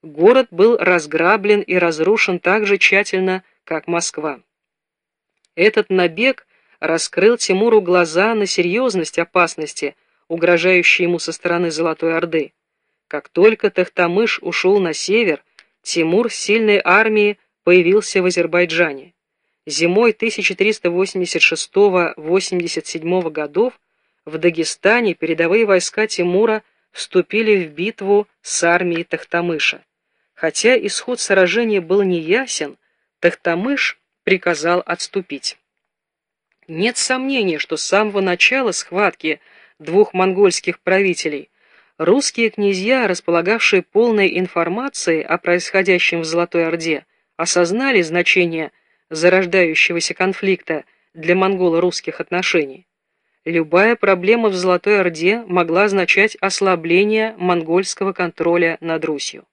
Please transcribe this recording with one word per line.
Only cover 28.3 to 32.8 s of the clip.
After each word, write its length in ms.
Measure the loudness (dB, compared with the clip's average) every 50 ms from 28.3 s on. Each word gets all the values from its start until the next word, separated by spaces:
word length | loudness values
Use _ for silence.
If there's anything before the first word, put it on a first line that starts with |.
| _ _
с 220 | _ -8 -4 -2 0
армией 400 | 2 2 2 0 -2 -4 -4 -6
Тохтамыша. 800 | _ -8 -10 -8 _ -4 -2 -2 -2 -2 -2 -2 -4 -4 -6 _ _ _ _ _ _ _ _ _ _ _
Хотя 440 | -6 -6 -4 -4 2 2 2 2
исход 420 | 2 0 -4 -6 -6 -6 -8 -8 -6
сражения 640 | -2 0 4 4 4 4 2 -2 0 0 0 -2
был 200 | 0 0 0 2
неясен, 760 | 2 2 0 -2 0 -2 -2 -2 -2 -6 -8 -8 -8 -10 -12 _